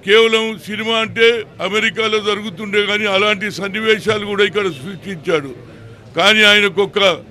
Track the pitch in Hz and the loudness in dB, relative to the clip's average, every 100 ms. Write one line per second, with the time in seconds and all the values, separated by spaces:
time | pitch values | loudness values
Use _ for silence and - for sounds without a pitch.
0 | 185 214 226 226 220 214 - 208 220 226 | 4 4 4 2 -2 -8 -10 -8 -2 -2
1 | 220 185 226 233 - - 180 208 220 202 | -2 2 4 2 -4 -8 -4 0 -2 -2
2 | 220 214 208 208 214 160 214 202 202 208 | -2 0 0 -4 -4 -10 -4 -2 0 -2
3 | 208 190 214 208 208 180 196 202 220 220 | 0 0 0 0 -4 -6 -8 -6 -2 -2
4 | 190 214 202 202 208 196 196 139 147 180 | 0 -4 -4 0 0 0 -4 -6 -12 -14
5 | 180 180 143 160 139 123 - - - - | -12 -10 -2 -2 -2 -14 -20 -20 -20 -20
6 | - 147 190 214 214 208 202 180 196 208 | -12 0 2 6 6 6 4 0 -2 2
7 | 196 151 - | 2 0 -6